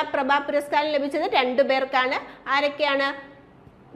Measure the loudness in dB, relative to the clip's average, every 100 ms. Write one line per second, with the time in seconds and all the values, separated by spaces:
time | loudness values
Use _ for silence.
0 | 2 0 2 0 0 -2 0 0 0 0
1 | -2 -2 0 2 2 2 2 2 0 0
2 | 0 -2 -6 -12 -4 0 0 0 0 2
3 | 0 -4 -12 -20 -20 -20 -20 -20 -8